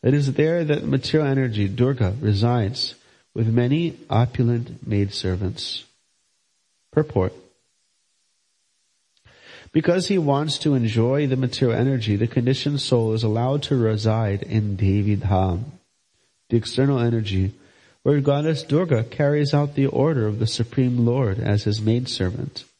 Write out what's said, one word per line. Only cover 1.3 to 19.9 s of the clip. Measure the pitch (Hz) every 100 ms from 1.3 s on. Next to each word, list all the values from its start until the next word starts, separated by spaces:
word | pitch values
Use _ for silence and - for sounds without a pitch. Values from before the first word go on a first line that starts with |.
| 135 131 107 101
Durga, | 104 123 135 101 107
resides | 107 101 117 120 101 135 - - _ _ _
with | - 113
many | 117 120 147 170 143 -
opulent | 101 120 - 120 120 120 - -
maidservants. | 104 101 - 95 90 95 - - - - _ _ _ _ _ _ _ _ _ _
Purport. | - 156 - 92 - - _ _ _ _ _ _ _ _ _ _ _ _ _ _ _ _ _ _ _ - - -
Because | 156 160 175 175
he | 196
wants | 151 139 156 -
to | 160
enjoy | 139 113 113 117 139 143
the | 131
material | 139 - 131 113
energy, | 127 135 104 101
the | 113
conditioned | - 120 135 - 143
soul | - 123 113
is | 110
allowed | 113 110 123 143
to | - 135
reside | 113 107 110 110 110 101
in | - 110 104 98
Devi | 101 101 101 101
Dham, | 92 95 95 90 131 - _ _ _ _ _ _ _
the | 117
external | 110 - 139 135
energy, | 120 117 104 95 95 - _ _ _ _
where | - 147
Goddess | 135 139 151 156
Durga | - 147 180 123
carries | 113 - 147 147 143
out | 147 147
the | 143
order | 139